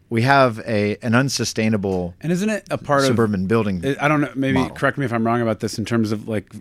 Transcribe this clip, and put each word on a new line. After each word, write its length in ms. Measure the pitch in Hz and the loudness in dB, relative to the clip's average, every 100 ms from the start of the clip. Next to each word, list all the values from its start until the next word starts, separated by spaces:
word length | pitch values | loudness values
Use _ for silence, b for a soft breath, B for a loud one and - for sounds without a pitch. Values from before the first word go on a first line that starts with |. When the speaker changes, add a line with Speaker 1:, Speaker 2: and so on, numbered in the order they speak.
| _ | _
Speaker 1:
we 120 | 117 | 0
have 380 | 123 139 131 110 | 4 6 4 2
a, 360 | - 107 104 104 | -2 0 0 -2
an 140 | 120 117 | 0 2
unsustainable 960 | 135 - 113 - 110 110 98 92 87 87 | 2 -2 -4 0 0 0 0 -2 -4 -6
Speaker 2:
And 100 | 151 | -4
isn't 180 | 175 208 | -2 -2
it 200 | 208 - | -4 -6
a 80 | 147 | -8
part 220 | - 139 | 0 2
of 60 | 135 | 4
Speaker 1:
suburban 400 | 117 113 101 92 | 4 2 2 0
building 360 | 113 104 92 | 0 0 -2
Speaker 2:
I, 120 | 85 131 | -2 -2
I 20 | 139 | 0
don't 140 | 151 | 0
know, 100 | 147 127 | 0 -2
maybe 220 | 135 131 | 0 0
Speaker 1:
model. 180 | 127 - | -2 -2
Speaker 2:
correct 200 | 139 127 | -2 -2
me 100 | 135 | -2
if 60 | |
I'm 140 | 117 113 | 0 0
wrong 160 | 120 | 0
about 160 | 117 107 | 0 -2
this 180 | 110 - | -4 -6
in 80 | |
terms 280 | 101 117 107 | -2 0 0
of, 160 | 107 113 | -2 -4
like, 260 | 107 95 107 | -6 -6 -12